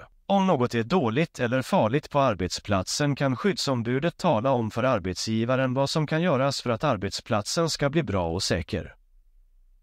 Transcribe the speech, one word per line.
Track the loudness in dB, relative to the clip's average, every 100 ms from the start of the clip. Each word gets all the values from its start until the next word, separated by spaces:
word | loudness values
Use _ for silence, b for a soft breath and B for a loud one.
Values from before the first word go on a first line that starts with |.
| -8 _ 0
Om | 2 4
något | 2 2
är | 0
dåligt | 0 2 2 0 -2 -2
eller | -2 -2
farligt | 0 2 2 0 -2
på | 0
arbetsplatsen | 2 2 -2 -4 -2 -2 0 0 0 0
kan | 0 0
skyddsombudet | 0 0 -2 -2 0 0 -2 -2
tala | 0 2 2
om | 0 0
för | 0
arbetsgivaren | 0 0 -2 -4 -2 0 0 2 0
vad | 0 0
som | 0 0
kan | 0
göras | 2 2 0 -2
för | -2
att | 0
arbetsplatsen | 0 0 -2 -6 -2 -2 0 -2 0
ska | 0 0
bli | 0
bra | 0 0 0
och | -2
säker. | 0 -2 -2 -4 -6 -14 _ -20 _ -20 _ _ _ _